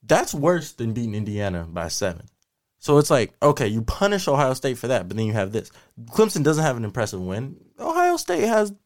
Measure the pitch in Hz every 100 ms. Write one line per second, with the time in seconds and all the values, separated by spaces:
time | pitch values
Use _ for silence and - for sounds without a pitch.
0 | 113 156 339 - 151 175 139 - 117 110
1 | 117 104 107 104 101 87 82 85 82 -
2 | 95 82 - _ _ _ _ _ - 147
3 | 143 143 107 _ 147 143 110 110 113 -
4 | 202 202 185 139 135 131 139 123 117 127
5 | 90 104 110 107 95 110 - - _ -
6 | 117 - 220 165 147 151 160 123 107 113
7 | 107 95 92 95 135 - _ _ 302 330
8 | 359 339 - 175 208 220 214 202